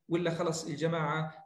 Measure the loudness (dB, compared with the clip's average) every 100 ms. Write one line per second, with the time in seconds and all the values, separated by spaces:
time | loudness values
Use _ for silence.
0 | -2 0 2 0 0 -2 -4 0 0 2
1 | 2 0 -2 -6